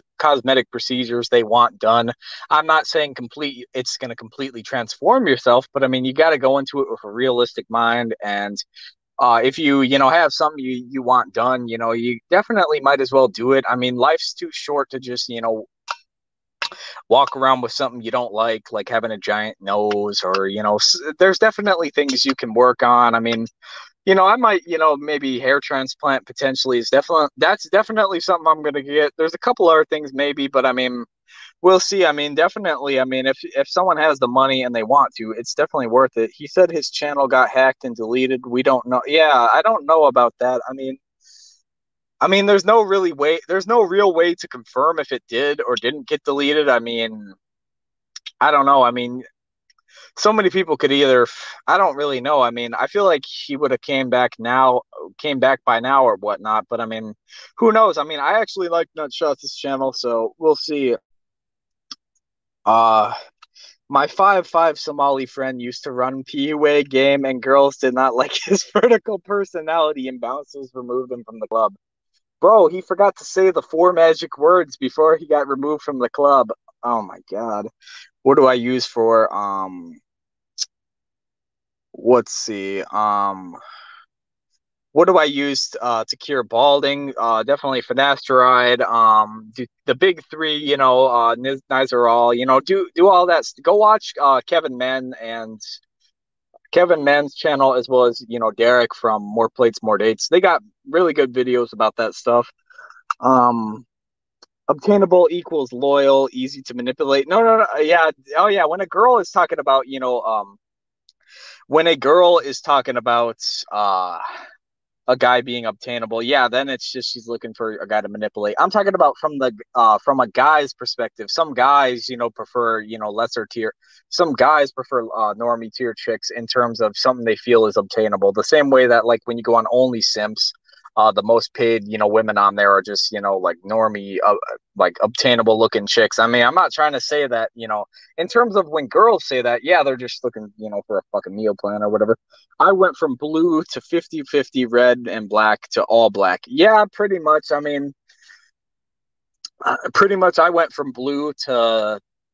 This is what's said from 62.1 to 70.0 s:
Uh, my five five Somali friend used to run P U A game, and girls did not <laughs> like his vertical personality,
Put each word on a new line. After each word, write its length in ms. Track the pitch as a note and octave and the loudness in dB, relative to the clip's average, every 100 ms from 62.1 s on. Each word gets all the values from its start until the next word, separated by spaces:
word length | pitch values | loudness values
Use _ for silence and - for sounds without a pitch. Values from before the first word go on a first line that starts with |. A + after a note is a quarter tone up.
| _ _ _ _ _ | _ _ _ _ _
Uh, 500 | G#2 A2+ A2+ A2 G#2 - - _ _ _ - _ - | 0 2 4 2 0 -4 -16 _ _ _ -20 _ -4
my 160 | C#3 D3+ | -2 -2
five 400 | - G3 F#3+ E3+ | 0 2 2 0
five 320 | E3 E3 D3 | 0 0 -2
Somali 480 | - D3 C#3 C3+ C3 | -8 -4 -2 -2 -6
friend 340 | - C3 B2+ | -8 -8 -8
used 260 | A#2+ A#2+ D3 | -12 -12 -10
to 60 | |
run 320 | B2 B2+ C3+ | -6 -6 -6
P 260 | C3 D3 C#3+ | -10 -6 -4
U 180 | D3+ D3 | 0 2
A 160 | D3 | 2
game, 420 | C#3 C3+ C#3 C#3 C3+ | 2 2 4 2 0
and 160 | B2+ | -4
girls 360 | B2+ C#3 C#3 - | 2 4 4 2
did 180 | C3 B2 | -2 2
not 180 | C3 A#2+ | 0 0
<laughs> 60 | |
like 160 | B2+ - - | -2 -4 -2
his 180 | G3 - | -2 0
vertical 440 | G#3 A#3+ A3+ - G3 | 0 2 0 0 -10
personality, 920 | - G3+ G3 F3 D#3 E3 D#3 D3 | -6 -6 -6 -8 -4 0 0 -2